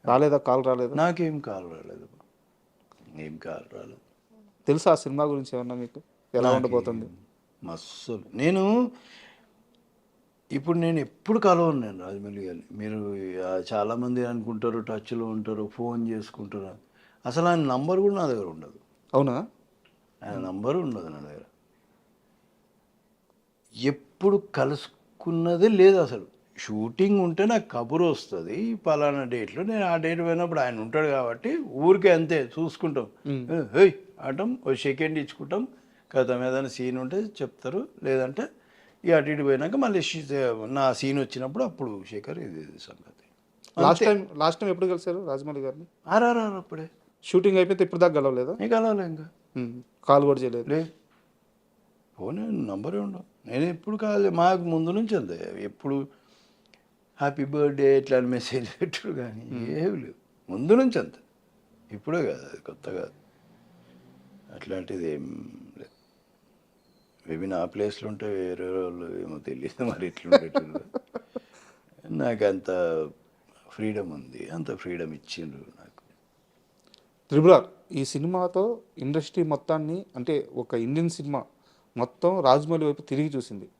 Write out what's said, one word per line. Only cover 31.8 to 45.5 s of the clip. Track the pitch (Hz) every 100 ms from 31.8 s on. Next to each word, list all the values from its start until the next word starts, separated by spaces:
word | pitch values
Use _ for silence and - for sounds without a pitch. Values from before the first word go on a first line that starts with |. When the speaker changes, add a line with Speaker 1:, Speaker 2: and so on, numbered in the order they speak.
| 165 190 190
Speaker 2:
అంతే | 165 160 160 123 -
చూసుకుంటాం. | 165 - 160 139 110 _ 143
Speaker 1:
మ్మ్. | 135 123
Speaker 2:
"ఏ, | 165 117 127
హేయ్" | 196 - - -
అంటాం, | 135 139 220 254 139
ఓ |
షేక్ | 135 143 135
హ్యాండ్ | 156 156
ఇచ్చుకుంటాం, | 147 - 139 185 262 - _ _ _
కథం | 135 123 123
ఏదైనా | 127 131 135
సీన్ | - 127 127
ఉంటే | 127 190
చెప్తారు, | 214 - 135 _ 127 180 294 -
లేదంటే | 131 135 131 143 277 - _ _ _ _ 170
ఇక |
అటు | 160 143
ఇటు | 151
పోయినాక | 139 135 156 269
మళ్ళీ | 254 190
షీ-, | - 160 143 139 127 113 110
నా | 139 135
సీన్ | 120 139 139
వచ్చినప్పుడు | 131 127 131 180
అప్పుడు | 240 156 127 101 92
శేఖర్ | 107 - -
ఇది, | - 80
ఇది | 73 76
సంగతి. | - - - _ _ _ _ _ - -
Speaker 1:
లాస్ట్ | 147 170
Speaker 2:
అంతే. | 214 202 -
Speaker 1:
టైమ్, | 151
లాస్ట్ | 156 165
టైమ్ | 202
ఎప్పుడు | 175 185
కలిశారు | 175 180 175 180
రాజమౌళి | 135 143